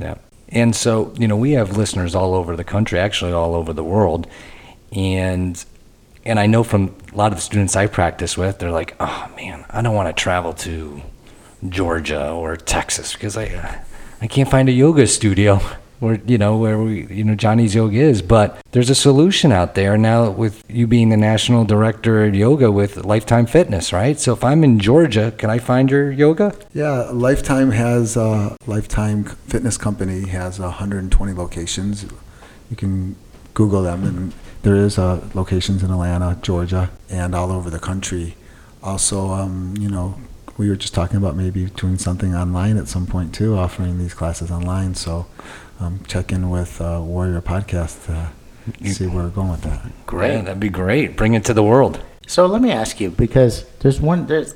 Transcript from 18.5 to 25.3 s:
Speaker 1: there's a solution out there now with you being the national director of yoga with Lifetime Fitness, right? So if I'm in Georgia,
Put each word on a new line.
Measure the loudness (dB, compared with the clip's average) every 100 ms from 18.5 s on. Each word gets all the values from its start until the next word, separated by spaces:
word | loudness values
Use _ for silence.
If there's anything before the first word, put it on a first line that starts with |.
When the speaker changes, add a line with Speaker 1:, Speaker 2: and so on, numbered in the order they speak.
| 0 -2
Speaker 1:
there's | 2 4
a | 4
solution | 6 6 6 4 4
out | 4 2 2
there | 2 4
now | 4 4 2
with | 0 -2 -4 -6
you | -2 2
being | 4 6
the | 4
national | 4 2 2 2 4
director | 4 2 0 2 4 4
of | 4
yoga | 4 6 4
with | 4 2 -2 0
Lifetime | 0 4 4 4
Fitness, | 4 2 0 -2
right? | 0 0 0
So | -2
if | 0
I'm | 2 4
in | 6 6
Georgia, | 6 6 4 2 0